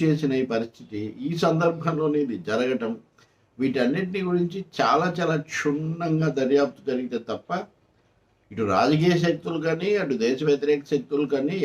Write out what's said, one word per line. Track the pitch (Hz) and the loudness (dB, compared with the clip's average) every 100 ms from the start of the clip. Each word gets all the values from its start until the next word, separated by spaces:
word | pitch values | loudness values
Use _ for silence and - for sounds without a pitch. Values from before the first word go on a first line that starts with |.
చేసిన | 160 151 151 131 | 2 2 0 0
ఈ | 127 | 0
పరిస్థితి, | 117 117 - 120 104 107 - 139 | -2 -4 -10 -12 -8 -8 -6 -6
ఈ | 165 | 0
సందర్భంలోనే | 170 160 170 165 165 156 156 151 139 | 2 2 2 0 -2 0 0 0 0
ఇది | 104 95 | -4 -2
జరగటం, | 110 127 123 113 113 - _ _ _ _ - | 0 0 0 -4 -6 -12 _ _ _ _ -4
వీటన్నిటిని | 135 131 123 165 185 196 180 | -2 0 0 0 -2 -2 0
గురించి | 175 175 190 185 - | 0 0 -4 -6 0
చాలా | 113 143 180 160 | 2 2 2 0
చాలా | 165 156 143 | 0 -2 -4
క్షుణ్ణంగా | - 151 147 160 165 170 160 160 135 | -4 -2 -2 -2 -4 0 0 0 0
దర్యాప్తు | 131 139 143 - - | 2 4 2 -2 -6
జరిగితే | 127 127 117 113 | -4 -4 -6 -6
తప్ప | 104 - 185 202 _ _ _ _ _ _ _ - | -8 -6 -6 -6 _ _ _ _ _ _ _ -12
ఇటు | 107 107 95 | -4 0 2
రాజకీయ | 127 151 175 170 | 4 4 4 4
శక్తులు | 170 156 - 165 160 | 2 0 -2 -4 -2
కానీ, | 160 185 208 | -2 0 0
అటు | 151 120 113 | 0 0 0
దేశ | 135 151 | 0 2
వ్యతిరేక | 143 143 147 - | 2 2 0 0
శక్తులు | 147 123 143 147 | -4 0 -2 0
కానీ | 139 139 190 | 0 -2 -2